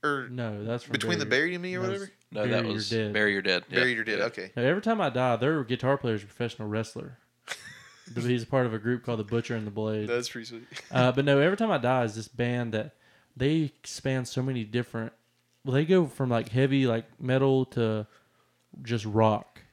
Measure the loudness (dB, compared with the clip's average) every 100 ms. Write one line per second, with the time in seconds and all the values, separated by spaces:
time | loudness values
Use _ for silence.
0 | -2 -2 -4 -6 -6 -6 -4 -6 -4 -4
1 | -2 0 2 2 2 -2 -6 -4 -2 -4
2 | -8 _ _ -2 0 2 0 -2 -2 -2
3 | 0 2 2 2 2 0 0 0 2 0
4 | -2 0 -2 -4 -10 0 0 2 0 0
5 | 0 0 0 2 0 0 -2 -2 0 0
6 | 0 -4 -6 -8 -8 -6 -4 -4 -4 -8
7 | -14 -16 _ _ -14 -14 -14 -20 -20 -20
8 | -12 -4 0 0 0 0 0 -2 -2 -2
9 | -2 -4 -2 -2 -2 -4 -4 -4 -2 -2
10 | -2 -2 -2 -10 -12 -16 -16 -18 -4 2
11 | 2 4 4 4 4 2 0 0 2 2
12 | 0 -4 -12 -4 -2 -2 -2 -4 -4 _
13 | _ _ _ -2 0 2 0 _ -14 -6
14 | -2 -2 -2 -2 -2 -2 -2 -2 -4 -6
15 | -8 _ _ _ _ _ 0 0 4 4
16 | 4 0 2 2 2 2 4 4 4 2
17 | -2 -10 0 2 4 4 2 0 0 0
18 | -4 _ _ _ _ _ _ -18 -4 -4
19 | 0 4 6 4 -4 -20 -20